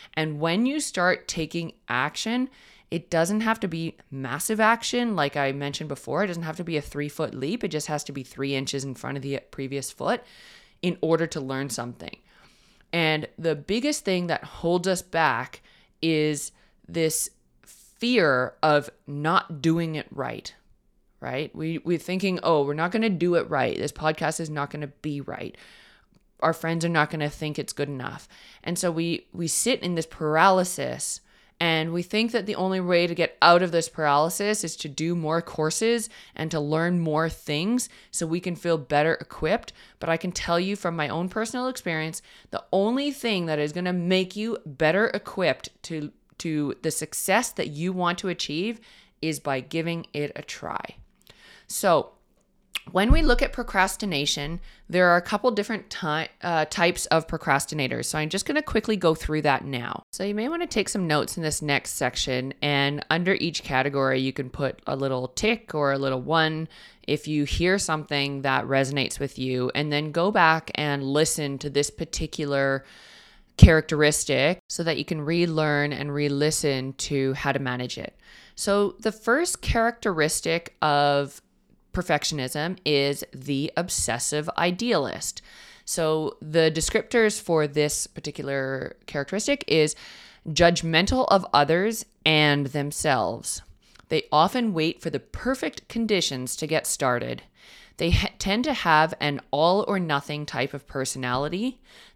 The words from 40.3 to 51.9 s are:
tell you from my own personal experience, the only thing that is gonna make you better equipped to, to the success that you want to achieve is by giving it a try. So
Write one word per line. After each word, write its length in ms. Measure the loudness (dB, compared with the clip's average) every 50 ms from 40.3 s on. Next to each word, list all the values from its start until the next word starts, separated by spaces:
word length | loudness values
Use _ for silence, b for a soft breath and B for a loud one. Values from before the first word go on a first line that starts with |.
tell 280 | -6 -6 -2 0 0 0
you 160 | 0 0 -4
from 200 | -4 -4 -4 -2
my 140 | -2 -4 -2
own 200 | -2 -2 -4 -4
personal 380 | -4 -4 -6 -4 -4 -4 -4 -4
experience, 540 | -6 -6 -6 -4 -4 -4 -4 -4 -6 -10 B B B B B B
the 120 | -10 -10 -6 _
only 380 | 0 2 2 2 2 0 -2 -2
thing 380 | -4 -4 -2 0 0 0 0 0
that 100 | 0 0
is 160 | 0 -2 -2
gonna 180 | -2 -2 -2
make 440 | -2 0 2 2 2 2 2 0 -4
you 240 | -6 -4 -4 -4 -6 -8 -12
better 400 | -4 0 2 4 4 4 4 2
equipped 640 | 0 -2 -6 -6 -4 0 0 0 0 0 -6 -14 -18 _ -12
to, 280 | -10 -8 -8 -8 -8 -12 _ _ _ _ -10
to 380 | -6 -4 -2 0 -2 -2 -4 -4 -4
the 80 | -4
success 600 | -4 -4 -6 -6 -8 -6 0 2 2 2 2 0 -4
that 160 | -6 -6 -6
you 220 | -4 -4 -4 -4
want 280 | -2 0 0 -2 -2 -2
to 100 | -4 -6
achieve 500 | -4 -4 -6 -4 -4 -4 -4 -4 -6 -8 B B B B B B B _
is 200 | -4 -4 -4 -4
by 200 | -2 -2 -4 -4
giving 460 | -4 -4 -4 -4 -2 -2 -4 -4 -8 -8 -6
it 180 | -6 -6 -6 -6
a 80 | -10 -12
try. 540 | -12 -14 -10 -8 -8 -6 -6 -8 -10 -14 -18 -20 _ _ _ _ B B B B B B B B
So 460 | B -8 0 2 4